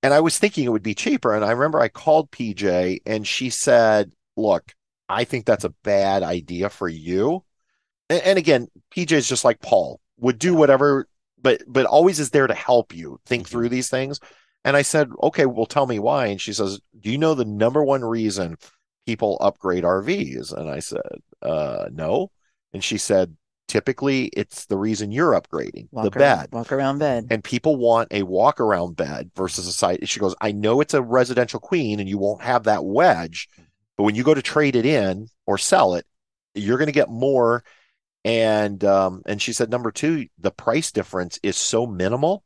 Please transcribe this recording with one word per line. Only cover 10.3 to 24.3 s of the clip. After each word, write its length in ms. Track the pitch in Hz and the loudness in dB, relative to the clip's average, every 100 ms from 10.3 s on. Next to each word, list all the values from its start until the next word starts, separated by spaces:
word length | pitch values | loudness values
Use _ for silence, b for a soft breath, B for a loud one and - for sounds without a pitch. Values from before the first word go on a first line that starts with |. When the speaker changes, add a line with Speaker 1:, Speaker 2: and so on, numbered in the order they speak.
| 117 | 0
Speaker 1:
do 140 | 175 | 0
Speaker 2:
Yeah. 60 | 170 | 4
Speaker 1:
whatever, 480 | 147 135 143 139 - _ _ _ | 6 6 4 2 -4 _ _ _
but, 200 | 131 120 - | 0 0 0
but 180 | 127 127 | 0 4
always 340 | 147 175 156 | 6 4 2
is 120 | 139 | 0
there 160 | 147 135 | 2 2
to 60 | |
help 400 | 90 - 123 - | 0 2 2 2
you 280 | 82 78 64 _ | -10 -14 -16 _
think 180 | 123 | -6
Speaker 2:
Mm-hmm. 80 | - | -4
Speaker 1:
through 180 | 120 117 | -4 -2
these 200 | 127 123 | -2 -4
things. 300 | 131 135 143 b b b b 127 | -4 -4 -10 b b b b 2
And 100 | 139 | 2
I 60 | |
said, 280 | 139 156 139 - | 2 0 0 0
"Okay, 220 | 147 - 135 | -2 2 0
well, 200 | 110 113 | 2 -2
tell 180 | - 131 | 0 0
me 100 | 110 | 0
why." 260 | 110 143 117 | 0 0 -2
And 140 | 98 | -4
she 100 | - | -8
says, 300 | 101 98 101 _ 113 | -4 -4 -4 _ _
"Do 100 | 107 | -6
you 80 | 131 | 0
know 180 | 160 151 | 0 0
the 100 | 110 | -2
number 360 | 104 113 143 139 | 0 2 2 2
one 180 | 135 | 0
reason 540 | 117 117 110 98 87 80 - b _ _ - | 0 -2 -2 -2 -6 -8 -20 b _ _ -8
people 320 | 110 107 - | -2 -2 2
upgrade 460 | 101 - 95 90 87 | 0 0 -4 0 0
R 160 | 95 | 0
Vs?" 500 | 107 202 69 64 - | -2 -4 -4 -8 -12
And 180 | - 80 | -12 -10
I 100 | 69 | -10
said, 420 | - - - 50 _ _ | -8 -10 -10 -14 _ _
"Uh, 440 | - 80 73 50 50 | -6 -4 -4 -6 -8
no." 380 | 71 80 120 185 _ _ _ _ | -8 -2 -2 -2 _ _ _ _
And 100 | 98 | -10
she 140 | - 107 | -6 -6
said, 400 | - 101 90 78 _ _ - | 0 2 2 -4 _ _ -4
"Typically, 580 | 110 - 131 139 135 123 | -2 -2 -2 -2 -2 -2